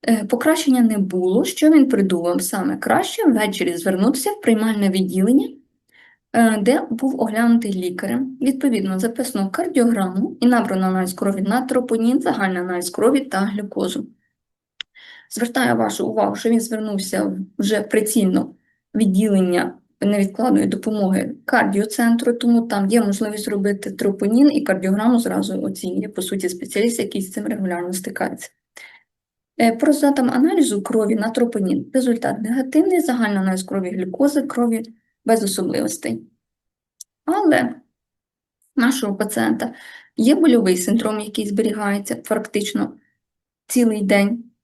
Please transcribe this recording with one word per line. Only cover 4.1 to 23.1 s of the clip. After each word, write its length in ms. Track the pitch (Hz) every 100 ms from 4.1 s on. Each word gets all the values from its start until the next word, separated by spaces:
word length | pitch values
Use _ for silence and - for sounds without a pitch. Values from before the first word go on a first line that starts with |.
| 262 415
в 100 | 415
приймальне 500 | - 226 220 208 196
відділення, 580 | 190 185 180 196 262 427 - _ _ _ _ _ _ _
е, 260 | 233 226 214
де 240 | 202 302 -
був 300 | 233 269 277
оглянутий 520 | 226 214 233 233 220
лікарем. 680 | 190 180 180 202 233 262 -
Відповідно, 580 | 269 269 277 226 190 185
записано 520 | 233 233 247 202 196
кардіограму 880 | 240 359 - 233 226 185 185 240 -
і 60 | 240
набрано 400 | 240 202 190 190
аналіз 260 | 185 185
крові 300 | - 196 190
на 180 | 190 233
тропонін, 600 | 254 247 - 226 226 262
загальний 420 | - 226 196 180
аналіз 280 | 180 180 180
крові 300 | - 220 277
та 180 | 269 190
глюкозу. 680 | 202 202 202 - 196 - - _ _ _ _ _ _ _ - _ - - _
Звертаю 460 | - 233 269 240 226
вашу 320 | 214 - -
увагу, 280 | 220 202 202
що 140 | 240
він 100 | 226
звернувся 800 | - 220 214 202 190 185 202 185 190 _
вже 220 | 202 214
прицільно 760 | 208 214 214 - 190 185 - - _ _ _
в 40 | -
відділення 760 | 214 185 214 196 185 180 175 - _ _
невідкладної 680 | 202 208 196 - 247 202 202
допомоги 680 | 196 - 214 190 190 - -
кардіоцентру, 880 | - 247 202 196 214 - 233 233 233
тому 300 | 233 240 233
там 260 | 233 202 196
є 160 | 233
можливість 400 | 202